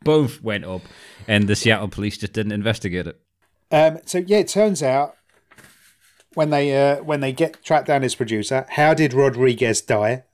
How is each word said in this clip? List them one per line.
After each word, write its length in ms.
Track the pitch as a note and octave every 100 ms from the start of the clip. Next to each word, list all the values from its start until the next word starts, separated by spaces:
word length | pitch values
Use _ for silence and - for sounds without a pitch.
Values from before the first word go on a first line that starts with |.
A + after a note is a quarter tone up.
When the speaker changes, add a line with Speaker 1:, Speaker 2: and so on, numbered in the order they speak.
Speaker 1:
Both 380 | D3+ D#3 C3 -
went 220 | A2 G#2 F2
up, 160 | F#2 - - - - -
and 220 | G#2 G#2
the 80 | G#2
Seattle 320 | A2+ A2 G2
police 300 | - G#2 -
just 160 | G2+
didn't 180 | G#2+ G#2+
investigate 540 | G#2 G#2 G#2+ G2+ F2 E2+
it. 140 | - _ _ _ _ _
Speaker 2:
Um, 280 | D#3 D#3 D#3
so 140 | - F3+
yeah, 200 | F3+ G#3
it 100 | -
turns 340 | F#3+ G#3+ F3
out 340 | C#3 C3 C#3+ - _ _ _ - - _ _ _ _ _ _
when 160 | - D3+
they, 260 | C#3+ C#3+ C#3
uh, 260 | C#3 C#3+
when 180 | D#3 D3
they 120 | C3+
get 300 | C3 D#3+ -
tracked 220 | - D#3 C#3+
down 160 | C#3+
his 120 | C3
producer, 520 | - A2+ A2 G2+ C3 -
"How 220 | - D3+
did 220 | D#3 D3+
Rodriguez 680 | B2+ C#3 A#2+ C3 A2+ A#2+ A2
die?" 440 | - A2+ G#2+ B2+ -